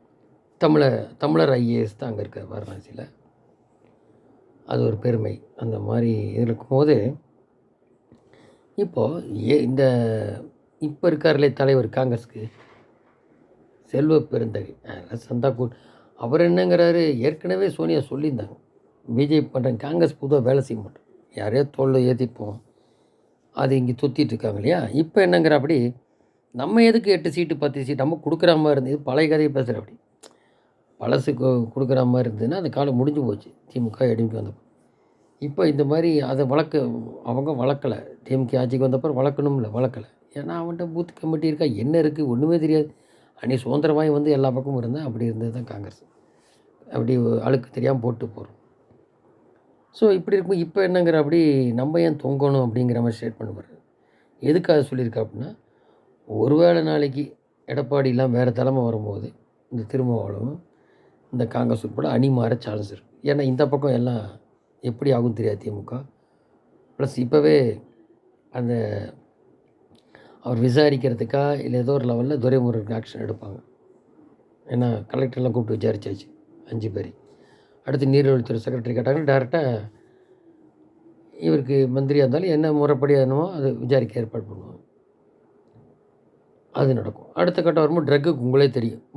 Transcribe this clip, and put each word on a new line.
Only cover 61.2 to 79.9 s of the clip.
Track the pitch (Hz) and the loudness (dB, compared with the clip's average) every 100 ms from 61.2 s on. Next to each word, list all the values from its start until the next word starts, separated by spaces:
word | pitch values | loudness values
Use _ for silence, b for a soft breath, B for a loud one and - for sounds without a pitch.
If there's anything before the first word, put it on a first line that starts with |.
| _ | _
இந்த | 123 113 | -4 -2
காங்கிரஸ் | 123 120 113 113 | -2 0 -2 -4
உட்பட | - 151 | -4 -2
அணி | 127 135 | 2 2
மாற | 127 117 120 | 2 0 -2
சான்ஸ் | - 107 101 | -4 -8 -8
இருக்கு. | - _ _ 143 | -14 _ _ -2
ஏன்னா, | 143 | 0
இந்த | 135 127 143 | 0 2 2
பக்கம் | 139 143 | 2 0
எல்லாம் | 120 123 117 101 - _ _ _ _ | 0 0 -2 -8 -16 _ _ _ _
எப்படி | 127 117 139 | -8 -2 0
ஆகும் | 123 120 | 2 0
தெரியாது | 110 107 98 | 0 -2 -4
தி | 113 | -6
மு | 104 | -10
க. | 92 123 139 _ _ _ _ _ _ _ _ - | -10 -12 -12 _ _ _ _ _ _ _ _ -6
ப்ளஸ், | 135 - | -6 -4
இப்போவே | 123 151 147 147 120 104 - _ _ _ _ _ _ | 2 4 6 4 2 -2 -14 _ _ _ _ _ _
அந்த, | 127 120 117 107 104 - - _ _ _ _ _ _ _ _ _ B B B | -6 -4 -2 -2 -6 -10 -16 _ _ _ _ _ _ _ _ _ B B B
அவர் | 123 117 | -6 0
விசாரிக்கிறதுக்கா, | 123 127 147 139 131 117 131 139 143 143 | 2 4 4 4 -2 -2 -2 0 0 -2
இல்லை | 123 123 | -2 -2
ஏதோ | 123 | 0
ஒரு | 143 123 | 0 0
லெவல்ல | 117 127 147 | -2 -2 0
துரைமுருகனுக்கு | 123 131 123 113 104 110 | 2 2 2 -2 -4 -8
ஆக்ஷன் | 113 110 107 | -8 -10 -8
எடுப்பாங்க. | 104 101 95 - _ _ _ _ _ _ _ _ _ - | -8 -12 -16 -20 _ _ _ _ _ _ _ _ _ -6
ஏன்னா, | 123 123 110 104 | -2 0 -2 -6
கலெக்டர்லாம் | 131 131 127 127 | -4 -4 -2 -2
கூப்பிட்டு | 120 110 110 113 | -2 -4 -2 -2
விசாரிச்சாச்சு, | 101 - 101 - - _ - - | -4 -6 -12 -14 -20 _ -20 -12
அஞ்சு | 113 110 | -8 -6
பேரை. | - - - _ b b b b b | -6 -10 -14 _ b b b b b
அடுத்து, | - 135 135 | -6 -2 2
நீர்வழித்துறை | 139 139 131 117 113 | 4 4 2 0 -4
செக்ரட்டரி | 131 123 117 | -4 -6 -4
கேட்டாங்கன்னா, | 120 117 147 | -2 0 0
டைரக்டா | 147 135 127 170 139 113 104 | 2 2 2 0 0 -2 -6